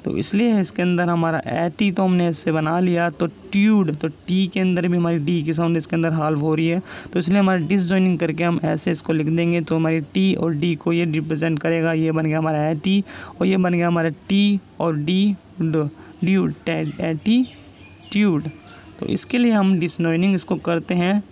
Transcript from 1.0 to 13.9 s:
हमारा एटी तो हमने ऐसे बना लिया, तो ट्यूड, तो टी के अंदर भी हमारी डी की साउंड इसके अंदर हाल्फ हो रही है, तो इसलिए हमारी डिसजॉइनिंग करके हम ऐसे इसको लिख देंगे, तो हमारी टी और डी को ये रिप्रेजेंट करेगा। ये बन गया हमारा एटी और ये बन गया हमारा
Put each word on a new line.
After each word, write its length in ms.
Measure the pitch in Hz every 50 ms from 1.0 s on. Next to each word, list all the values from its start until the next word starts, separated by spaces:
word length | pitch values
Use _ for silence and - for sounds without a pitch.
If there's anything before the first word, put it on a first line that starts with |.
| 175 175
हमारा 340 | 175 170 165 165 160 156 - 123 -
एटी 340 | 170 170 175 - - 208 202
तो 140 | 175 202 190
हमने 220 | 185 180 180 175 170
ऐसे 240 | 165 160 - 175
बना 260 | 156 160 156 151 165 175
लिया, 300 | 185 180 175 170 170 170
तो 160 | 156 - 170
ट्यूड, 680 | 160 - - - - - 196 202 214 214 208 190 151 151
तो 140 | 151 - 160
टी 380 | 151 - - - 175 190 196
के 140 | 175 - 196
अंदर 280 | 185 185 180 175 175 180
भी 80 | 175
हमारी 220 | 175 170 170 170 165
डी 240 | 143 156 180 170
की 100 | 147 160
साउंड 240 | 160 156 170 165 170
इसके 200 | 165 156 - -
अंदर 160 | 165 165 165
हाल्फ 280 | 160 160 151 156 156 143
हो 140 | 147 160 156
रही 140 | 170 165 165
है, 120 | 170 185 185 - - - - -
तो 60 | - 180
इसलिए 200 | 170 170 190 202
हमारी 280 | 196 190 190 180 156
डिसजॉइनिंग 520 | 147 196 196 180 170 196 185 185 185 180 156
करके 260 | 170 160 156 156 175
हम 160 | 170 170 160 170
ऐसे 260 | 160 160 156 - 180
इसको 220 | 165 156 - -
लिख 160 | 165 156 151 151
देंगे, 320 | 160 170 170 170 170 170
तो 160 | 160 - 165
हमारी 240 | 160 160 160 160 165 147 - -
टी 200 | 185 190 190 -
और 200 | - - 170 160
डी 200 | 147 165 175 165
को 160 | 151 - 170
ये 120 | 170 170 175
रिप्रेजेंट 520 | 165 151 160 156 160 160 147 160 165 160 143
करेगा। 340 | - 160 165 165 160 165
ये 200 | 165 160 160 160
बन 140 | 156 160 156
गया 120 | 156 151 160
हमारा 300 | 160 160 156 151 151 156
एटी 360 | 165 151 - 190 196 202 190 - - - - - - -
और 60 | 175
ये 100 | 190 190 190
बन 160 | 180 180 175
गया 140 | 170 175
हमारा 200 | 175